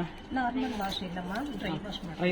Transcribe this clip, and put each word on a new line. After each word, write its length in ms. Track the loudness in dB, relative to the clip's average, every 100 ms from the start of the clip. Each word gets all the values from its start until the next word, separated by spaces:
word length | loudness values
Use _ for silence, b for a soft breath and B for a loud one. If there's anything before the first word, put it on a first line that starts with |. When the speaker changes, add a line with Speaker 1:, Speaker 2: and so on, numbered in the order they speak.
| 0 -4 -2
Speaker 1:
ನಾರ್ಮಲ್ 400 | 2 2 2 0 0
ವಾಶ್ 220 | 0 -2
ಇಲ್ಲ 160 | -2 -2
ಮ್ಯಾಮ್, 280 | -2 -2 -2 -2
ಡ್ರೈ 100 | 0
Speaker 2:
ಹಾ. 100 | 0 -2
Speaker 1:
ವಾಶ್ 140 | -4
ಮಾಡ್ಬೇಕು. 180 | -4 2
Speaker 2:
ಡ್ರೈ 100 | 6